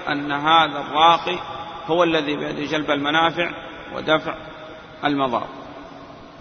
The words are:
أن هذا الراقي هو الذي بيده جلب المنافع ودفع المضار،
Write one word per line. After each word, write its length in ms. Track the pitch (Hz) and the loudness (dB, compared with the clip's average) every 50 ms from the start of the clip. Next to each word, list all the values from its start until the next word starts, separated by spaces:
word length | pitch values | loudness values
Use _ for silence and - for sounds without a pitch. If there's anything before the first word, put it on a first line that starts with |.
| - - | -2 -4
أن 240 | 147 143 143 147 | -4 -2 -2 -2
هذا 480 | 143 143 147 156 165 165 160 151 143 143 | -2 0 2 6 6 6 6 4 2 -4
الراقي 580 | 135 131 131 151 160 170 170 165 - 180 180 170 - - - - - - - - - - | -6 -2 2 6 8 8 8 6 4 -2 -4 -4 -6 -10 -12 -12 -12 -12 -12 -8 -4 0
هو 160 | 160 175 175 | 2 4 4
الذي 320 | 170 160 160 147 147 147 | 4 4 2 0 0 -2
بيده 360 | 143 147 147 147 151 147 135 | -4 -4 -4 -4 -6 -4 -2
جلب 200 | 156 156 147 139 | -2 -2 0 0
المنافع 600 | 147 143 143 143 151 165 165 165 151 170 175 - - - - - - - - - - | 0 0 2 2 2 4 4 2 2 0 -2 -4 -4 -8 -12 -12 -14 -14 -14 -10 -8
ودفع 400 | - - 147 156 156 151 160 - - - - - - - - - - - - - - - | -6 0 2 2 2 2 0 -8 -8 -10 -14 -16 -16 -16 -16 -16 -16 -18 -18 -10 -4 -2
المضار، 440 | 147 143 139 139 131 117 107 - - - - - - - - - - - - - - - - - - - - | 0 0 2 0 2 0 0 -2 -4 -10 -14 -14 -16 -16 -16 -16 -16 -18 -18 -18 -18 -18 -18 -20 -20 -20 -20